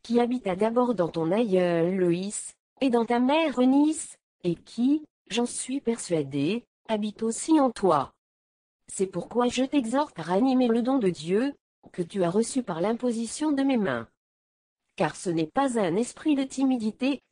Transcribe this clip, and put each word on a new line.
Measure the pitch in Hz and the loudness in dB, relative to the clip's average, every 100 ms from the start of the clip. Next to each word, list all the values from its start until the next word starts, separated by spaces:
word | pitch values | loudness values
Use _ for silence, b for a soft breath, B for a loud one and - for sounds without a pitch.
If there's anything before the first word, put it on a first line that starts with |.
qui | - 233 | -2 0
habita | 240 247 196 | 2 -2 -4
d'abord | 180 220 233 247 | 0 0 2 0
dans | 190 165 | 0 0
ton | 165 160 | 0 0
aïeul | 202 233 185 175 170 170 190 | 0 2 2 2 2 2 2
Loïs, | 180 170 196 - - - _ - | 2 0 -4 -8 -12 -18 _ -2
et | 269 | 2
dans | 233 220 | 2 2
ta | 240 | 0
mère | 254 311 320 240 | 2 2 0 2
Eunice, | 254 277 302 311 - - _ _ | 4 6 4 0 -8 -18 _ _
et | 180 | -4
qui, | 165 - - 247 302 302 _ - | -4 -8 -2 0 0 -2 _ -8
j'en | 233 240 | -4 -4
suis | - - 269 | -4 -6 -4
persuadé, | - 233 - 165 139 143 147 226 - _ - | -2 -4 -2 -2 -2 -2 -2 -2 -8 _ -6
habite | 220 214 - | -4 -4 -4
aussi | 226 226 - 311 | -6 -4 2 4
en | 262 | 4
toi. | - 185 151 127 _ _ _ _ _ _ _ - | 2 2 2 0 _ _ _ _ _ _ _ -14
C'est | - 190 | -6 -4
pourquoi | 175 - 226 247 | -4 -4 0 0
je | 247 | 0
t'exhorte | 262 294 226 262 302 - | 0 0 0 -2 -2 -6
à | |
ranimer | 160 190 269 254 247 | 0 2 4 4 4
le | 226 | 2
don | 240 269 | 2 2
de | 190 | 0
Dieu, | 165 156 196 277 - _ _ - | -2 -2 0 0 -6 _ _ -16
que | - | -8
tu | 170 202 | -6 0
as | 170 | 0
reçu | 196 226 262 | 0 0 -2
par | 240 165 | -4 -2
l'imposition | 196 233 247 226 226 - 302 | -2 0 -2 -4 -6 -4 -2
de | 277 | 0
mes | 277 254 | 2 2
mains. | 175 120 113 _ _ _ _ _ _ _ _ - | 0 -2 -6 _ _ _ _ _ _ _ _ -4
Car | 160 - | -4 -2
ce | 185 | -4
n'est | 165 160 | -2 -2
pas | 269 277 233 | 0 0 0
un | 180 185 | 0 0
esprit | 240 - 311 | -4 -4 -2
de | 277 | 0
timidité | 269 - 269 254 220 - 262 277 _ | -2 -2 0 0 -2 -4 -4 -4 _